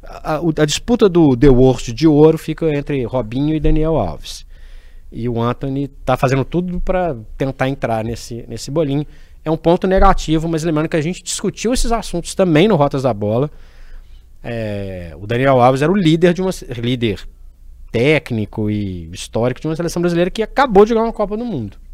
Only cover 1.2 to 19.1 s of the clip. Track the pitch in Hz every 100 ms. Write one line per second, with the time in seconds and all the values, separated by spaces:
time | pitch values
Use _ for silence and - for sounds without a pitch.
1.2 | 156 123 143 123 131 120 - 113 160 147
2.2 | 156 160 - 156 160 143 139 143 117 127
3.2 | 107 123 147 156 156 156 156 156 95 71
4.2 | - - - - - - - - - -
5.2 | 117 117 117 120 139 135 139 - - 127
6.2 | 131 135 127 165 180 175 - 185 180 123
7.2 | 107 - 135 131 131 135 120 113 110 113
8.2 | - 117 127 113 - 143 151 139 147 -
9.2 | - - - 156 - 175 190 190 196 180
10.2 | - 156 165 165 165 151 156 170 151 180
11.2 | - - 196 - 214 247 240 226 190 175
12.2 | - - 190 151 202 185 143 143 131 104
13.2 | 104 113 151 - - - - - - -
14.2 | - - 123 117 110 101 98 92 87 76
15.2 | 104 120 135 131 120 135 151 202 160 160
16.2 | 175 170 185 175 - 120 117 123 117 92
17.2 | - - - - - - - 113 131 151
18.2 | - 113 104 - 107 107 101 90 82